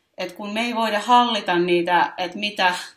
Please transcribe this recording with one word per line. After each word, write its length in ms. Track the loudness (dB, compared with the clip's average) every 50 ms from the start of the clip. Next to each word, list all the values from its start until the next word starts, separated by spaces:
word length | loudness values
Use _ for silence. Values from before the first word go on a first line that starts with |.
| _ _ _
et 140 | -10 -10 -10
kun 220 | -10 -12 -10 -8 -4
me 80 | -4
ei 140 | -4 -2 -2
voida 240 | -2 -2 0 -2 -2
hallita 600 | 2 4 4 4 4 4 0 -4 -2 0 0 2
niitä, 540 | 2 2 2 2 2 2 2 2 2 0 -2
että 200 | -6 -8 -8 -6 -6
mitä 340 | -8 -6 -2 0 0 0 0 -2 -8 -14 -8